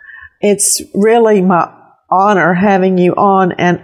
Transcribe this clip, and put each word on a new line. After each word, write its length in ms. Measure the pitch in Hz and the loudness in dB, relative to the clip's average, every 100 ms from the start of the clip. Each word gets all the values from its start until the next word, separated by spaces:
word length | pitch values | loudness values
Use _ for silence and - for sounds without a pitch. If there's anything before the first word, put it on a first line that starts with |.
| - - - _ | -16 -20 -20 _
It's 440 | 208 196 - - - | -2 -2 -2 -6 -8
really 480 | - 214 233 220 214 | -2 0 2 2 2
my 320 | 185 180 - - _ _ - | 0 0 -2 -8 _ _ -4
honor 420 | 180 196 202 160 | -2 0 0 0
having 460 | 180 208 196 185 185 | 0 0 0 0 0
you 140 | 180 | 0
on, 400 | - 202 190 185 | 0 0 2 0
and 280 | - 175 175 | -2 -2 -2